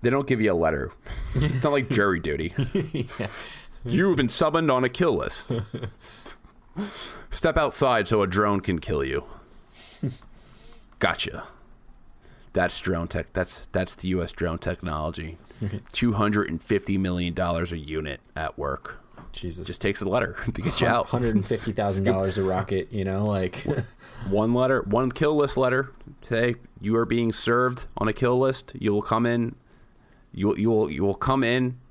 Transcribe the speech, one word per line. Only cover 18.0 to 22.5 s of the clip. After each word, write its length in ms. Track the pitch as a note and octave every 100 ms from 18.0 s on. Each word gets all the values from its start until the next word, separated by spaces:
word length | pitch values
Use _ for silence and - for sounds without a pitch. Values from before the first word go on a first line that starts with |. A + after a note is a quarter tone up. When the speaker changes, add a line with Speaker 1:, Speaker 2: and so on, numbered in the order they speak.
| D#2 C2+ _ -
Speaker 1:
at 200 | D2+ -
work. 440 | C#2 C2+ - - - - -
Speaker 2:
Jesus. 340 | - F2+ E2+ D#2+
Speaker 1:
Just 140 | -
takes 200 | G#2 G2+
a 80 | G2
letter 280 | A2 G2+ -
<laughs> 80 | -
to 80 | -
get 180 | - -
you 60 | -
out. 200 | A#2+ -
Speaker 2:
Hundred 280 | B2 A#2+
and 100 | G#2+
fifty 280 | G2 A2+ -
thousand 320 | G#2 G2+ G2
dollars 340 | G2 F#2+ F#2+ F#2+
a 60 |
rocket, 480 | F#2+